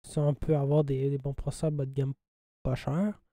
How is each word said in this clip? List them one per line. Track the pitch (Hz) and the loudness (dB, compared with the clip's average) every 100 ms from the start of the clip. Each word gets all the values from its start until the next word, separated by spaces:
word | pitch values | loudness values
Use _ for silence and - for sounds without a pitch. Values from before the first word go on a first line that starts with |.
| - | -4
Si | - | 0
on | 147 | 2
peut | 139 - 151 | 2 0 2
avoir | 139 151 | 4 2
des, | 143 135 139 | 4 0 0
des | 139 | -2
bons | 135 | -4
processeurs | 135 - - 160 | -4 -6 -2 -2
bas | 147 135 | 0 -2
de | |
gamme | 135 135 139 _ _ _ _ | -2 -2 -4 _ _ _ _
pas | 131 127 | -4 -2
chers. | - 151 208 - _ | -2 0 0 -2 _